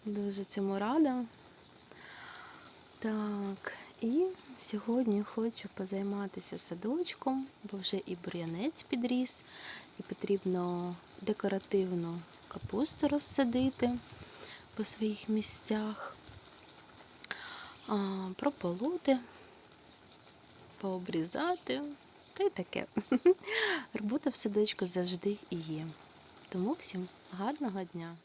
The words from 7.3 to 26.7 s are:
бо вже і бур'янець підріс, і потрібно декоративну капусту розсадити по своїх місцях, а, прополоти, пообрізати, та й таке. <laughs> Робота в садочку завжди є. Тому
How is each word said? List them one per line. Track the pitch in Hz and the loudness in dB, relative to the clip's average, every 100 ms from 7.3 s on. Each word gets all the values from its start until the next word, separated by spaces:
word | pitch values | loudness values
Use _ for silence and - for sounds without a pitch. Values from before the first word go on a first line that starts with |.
| 262 269 - | 0 -4 -10
бо | 202 196 | -8 -4
вже | 185 196 | 0 -2
і | - 175 | -2 -6
бур'янець | 175 175 165 165 262 - | -4 -4 -4 -2 -2 -2
підріс, | - 247 240 247 254 - - - - - - - | -2 0 2 2 2 -2 -8 -12 -12 -12 -14 -14
і | |
потрібно | - 196 202 196 185 180 175 175 180 175 - - | -8 -4 2 2 4 2 2 0 -2 -6 -12 -6
декоративну | 196 208 202 196 - 196 185 180 170 170 165 - - | -2 0 2 0 2 2 4 2 0 -4 -8 -18 -12
капусту | - - 202 302 - 294 | -10 -4 0 0 2 2
розсадити | 285 - - 254 254 262 - 247 240 - - - - - - - - | 4 4 6 6 4 2 4 2 2 -6 -14 -12 -12 -12 -14 -10 -2
по | |
своїх | 208 - 214 208 - | 0 2 2 0 0
місцях, | 214 208 - - 214 214 214 - - - - - - - - - - - - - - - - - - - | 2 4 2 2 0 0 -4 -8 -12 -16 -18 -18 -20 -18 -20 -20 -20 -20 -12 -6 -6 -6 -10 -12 -12 0
а, | 208 196 190 185 185 | 2 2 0 -4 0
прополоти, | 294 - 180 180 262 349 - 254 - - - - - - - - - - - - - - - - | 0 2 -2 0 0 2 4 4 2 -16 -16 -18 -20 -20 -20 -20 -20 -20 -20 -20 -20 -20 -20 -8
пообрізати, | 196 185 180 170 165 - 339 359 - 262 294 285 - - - | -4 -2 0 0 0 0 2 0 0 -2 -2 -8 -18 -20 -14
та | - | 2
й | 392 | 2
таке. | - 180 - - - - | 2 -4 -4 -2 -2 2
<laughs> | 254 349 381 - 440 427 339 240 | 6 8 8 4 2 2 2 -2
Робота | 208 208 269 277 | -2 0 2 2
в | - | 4
садочку | 220 202 214 - 180 | 4 6 4 2 2
завжди | 180 180 180 202 208 - | 2 2 0 0 -2 -4
є. | 170 160 156 160 156 - - - - - | -4 -2 -4 -4 -10 -16 -18 -20 -18 -6
Тому | 180 196 | 0 0